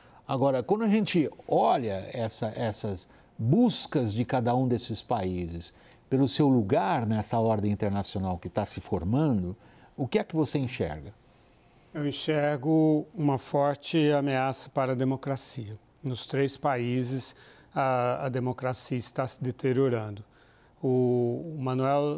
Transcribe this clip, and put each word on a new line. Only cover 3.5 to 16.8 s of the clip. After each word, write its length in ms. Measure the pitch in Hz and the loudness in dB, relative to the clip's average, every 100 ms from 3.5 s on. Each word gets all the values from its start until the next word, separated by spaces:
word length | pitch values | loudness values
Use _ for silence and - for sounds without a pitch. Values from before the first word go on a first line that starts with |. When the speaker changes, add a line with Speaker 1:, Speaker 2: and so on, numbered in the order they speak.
| 180 240 135 - 156 117 | 4 4 2 -2 0 0
Speaker 1:
de 100 | 104 | 0
cada 320 | 120 135 117 123 | 0 0 2 2
um 100 | 131 | 2
desses 360 | 120 - 110 | 0 -2 -8
países 720 | - 110 92 90 85 85 - - - - _ | -4 -4 -2 -4 -6 -6 -8 -10 -20 -20 _
pelo 180 | 131 135 | 2 2
seu 220 | - 147 | 4 4
lugar 580 | 131 98 139 190 - 107 | 4 4 2 2 0 0
nessa 320 | 110 107 117 | 0 0 2
ordem 320 | 113 110 104 | 2 2 0
internacional 680 | 101 104 101 101 101 95 90 | 0 0 -2 -2 -4 -4 -4
que 100 | 92 | -4
tá 160 | - | -4
se 160 | 101 - | -4 -6
formando, 760 | - 92 85 123 156 110 90 - - - - | -4 -4 0 2 2 0 -2 -8 -16 -20 -20
o 140 | - 135 | -8 -2
que 100 | 214 | -2
é 60 | |
que 100 | 208 | 0
você 240 | 156 143 151 | 0 0 0
enxerga? 560 | 127 - 87 78 71 - _ _ _ _ _ _ _ | -4 -4 -4 -6 -12 -20 _ _ _ _ _ _ _
Speaker 2:
Eu 160 | 156 147 | -6 -4
enxergo 960 | 135 - 156 147 147 135 160 156 151 - | -2 0 2 2 0 2 4 6 4 0
uma 220 | - 147 135 | -2 0 0
forte 720 | - 147 143 139 - 165 151 | 0 2 2 0 -2 2 4
ameaça 600 | 147 143 131 131 131 - | 4 2 0 0 -2 -4
para 220 | - 131 | -2 0
a 20 | |
democracia. 840 | 131 131 131 - 135 - - 104 107 - _ | 0 0 -2 -4 -4 -4 -8 -10 -14 -18 _
Nos 240 | 135 123 - | -6 -6 -2
três 300 | 135 139 - | 0 0 0
países, 800 | 147 127 | -2 0